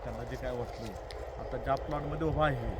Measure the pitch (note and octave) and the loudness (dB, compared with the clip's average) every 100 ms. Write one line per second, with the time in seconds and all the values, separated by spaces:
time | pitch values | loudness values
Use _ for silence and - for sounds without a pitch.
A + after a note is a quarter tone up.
0 | B2+ A2+ A#2+ B2+ B2+ B2 A#2 - A2+ F#2 | -6 -4 -4 -4 -2 -2 -2 -4 -6 -6
1 | - - - - A2+ B2+ C3+ C#3 - D3 | -8 -8 -6 -6 -4 -2 2 2 2 -2
2 | D3 D3+ D#3+ D3 D3+ B2+ A2+ F#2+ | 0 2 2 6 6 6 0 -2